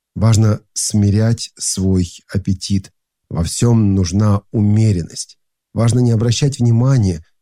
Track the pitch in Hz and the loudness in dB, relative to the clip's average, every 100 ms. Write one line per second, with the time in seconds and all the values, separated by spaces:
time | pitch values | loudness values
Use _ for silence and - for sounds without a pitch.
0 | _ - 110 107 110 107 - - - 107 | _ -2 2 4 2 0 -6 -10 -4 0
1 | 101 104 113 113 - - - - 95 95 | 2 2 0 -2 -6 -10 -8 -4 0 0
2 | 85 - - 101 95 95 - 98 - _ | -2 -8 -10 -6 -4 -6 -4 -6 -6 _
3 | _ _ - 82 82 - 120 113 104 98 | _ _ -10 -6 -6 -2 2 2 2 0
4 | 87 95 107 101 - 113 104 107 110 87 | 0 0 2 0 -2 -2 0 2 2 0
5 | 78 - - _ _ _ _ 104 117 123 | -4 -12 -16 _ _ _ _ -2 0 2
6 | 123 110 117 - 143 135 120 117 127 131 | 2 2 0 0 -2 0 0 2 2 2
7 | 98 82 - _ | 0 -2 -10 _